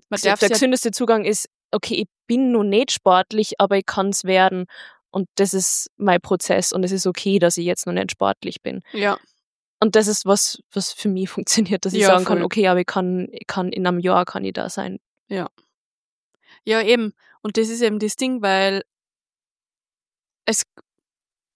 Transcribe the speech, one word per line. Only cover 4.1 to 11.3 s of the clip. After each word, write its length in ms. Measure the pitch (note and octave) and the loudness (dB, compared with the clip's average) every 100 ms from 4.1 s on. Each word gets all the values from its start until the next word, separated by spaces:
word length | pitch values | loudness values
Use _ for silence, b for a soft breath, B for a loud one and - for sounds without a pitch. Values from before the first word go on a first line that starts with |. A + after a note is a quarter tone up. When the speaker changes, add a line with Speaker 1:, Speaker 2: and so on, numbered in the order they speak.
| G3 F#3 | -2 2
Speaker 2:
werden. 400 | F#3 F#3 F#3 F3+ B B B B | 4 4 2 -6 B B B B
Und 180 | F#3+ F#3 - | -6 -4 0
das 180 | G3 | 0
ist 360 | F#3+ F3+ - - - | 0 -2 -2 -6 -4
mein 240 | G3+ F3+ | 2 2
Prozess 540 | - F3+ - F#3+ F3+ | 2 -2 0 0 0
und 100 | F#3 | -2
es 80 | F3+ | -2
ist 160 | F#3+ F#3 | -2 -2
okay, 320 | F3 G3 G3 | -2 -2 2
dass 160 | E3+ F3 | 2 0
ich 80 | E3+ | -2
jetzt 200 | - - | -4 -4
noch 80 | |
nicht 180 | F3 F#3+ | -4 -4
sportlich 500 | - - - - - | -2 -2 -2 -6 -10
bin. 200 | - C2 - | -10 -12 -10
Speaker 1:
Ja. 260 | G#3+ G3+ - - _ _ _ _ _ | -4 -4 -4 -8 _ _ _ _ _
Speaker 2:
Und 160 | G#3+ G#3+ | 2 4
das 120 | G#3 | 2
ist 180 | G#3+ F#3 | 0 2
was, 340 | G3+ - - _ | 2 2 -4 _
was 200 | - - | -8 -6
für 160 | - G#3 | -4 -2
mich 200 | F#3 | -2
<laughs> 0 | |
funktioniert, 560 | F#3+ | -4